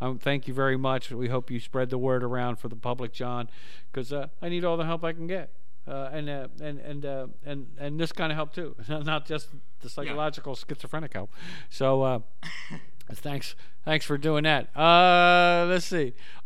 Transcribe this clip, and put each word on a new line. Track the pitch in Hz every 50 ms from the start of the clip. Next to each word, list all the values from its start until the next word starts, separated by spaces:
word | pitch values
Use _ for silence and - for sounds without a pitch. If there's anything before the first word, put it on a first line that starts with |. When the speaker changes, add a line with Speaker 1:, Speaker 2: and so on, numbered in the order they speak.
Speaker 1:
Um, | 123 127 131 -
thank | - 143 143 139 120
you | - 127
very | 135 135 135 131
much. | 131 135 131 131 127 - -
We | 120 120 127 117
hope | 127 127 120 -
you | 127 117
spread | - - - 131 127 123
the | 131 127
word | 127 131 127 127 123
around | 120 123 127 123 123 120
for | - - 117
the | 110
Public | 110 - 123 123 120 123 113 -
John, | - 127 123 123 123 117 113 - - - - - - - - -
'cause, | 139 123 117 143
uh, | 143 139 151 - -
I | - 175
need | 175 175 175
all | 175 165
the | 165 160
help | 160 170 165 165
I | 165 165
can | 165 165
get. | 170 185 185 147 - - - - - - - - 139
Uh, | 139 135 135 131 147
and, | 156 147 143
uh, | 143 139 131 127 131 139
and, | 151 151 143 139
and, | 135 143 147 143 139
uh, | 139 139 135 131 123 - - -
and, | 143 143 139 131 123 139 135
and | 143 143 147 156
this | 165 160 -
kind | - 170 160
of | 151
help | 156 156 151 -
too, | 175 170 139 123 - -
<laughs> | -
not | 151 156 143 156 156 151 -
just | - 156 151 - -
the | - 131 - - - - -
Speaker 2:
Yeah. | 117
Speaker 1:
psychological | - 147 143 143 143 147 151 156 - - - 147 127
schizophrenic | - - - 143 - - - - 156 160 - -
help. | 98 98 - - - 165 175 180 165 - -
So, | - - 139 135 135 135 131
uh, | 131 127 113 - - - - - - - - -
Speaker 2:
<laughs> | - 156 156 - - - - - - -
Speaker 1:
thanks, | - - 147 143 135 - - - - - - - - -
thanks | 156 156 151 -
for | - 147 139
doing | 143 160 156 147 151
that. | 156 151 135 120 - -
Uh, | 143 156 170 170 175 180 180 175 175 175 175 175 175 175 175 175 175 175 175
let's | 185 175 -
see. | - 185 170 143 120 - - - - - - -